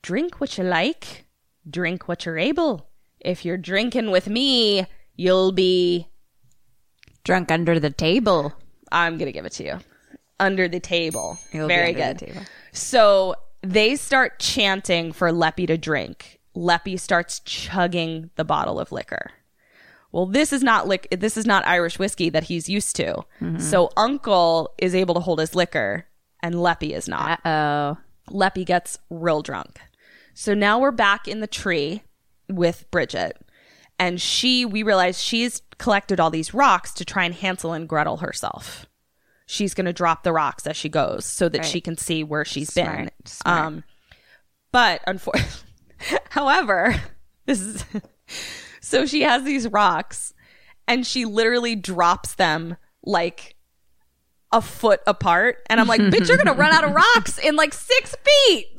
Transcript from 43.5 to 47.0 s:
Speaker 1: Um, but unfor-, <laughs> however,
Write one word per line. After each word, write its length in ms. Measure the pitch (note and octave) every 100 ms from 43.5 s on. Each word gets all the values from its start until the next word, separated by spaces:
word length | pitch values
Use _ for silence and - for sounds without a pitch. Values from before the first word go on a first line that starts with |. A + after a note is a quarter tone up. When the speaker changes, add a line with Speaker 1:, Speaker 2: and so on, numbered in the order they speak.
| E3+ D#3
Speaker 1:
Um, 180 | D#3 - _ _ _ _ _ _ _ _
but 300 | B3 A3+ E3+ -
unfor-, 560 | F#3+ - - - - - _ _
<laughs> 400 | - - - -
however, 640 | - C#4 D#4+ C4+ F#3 G3 -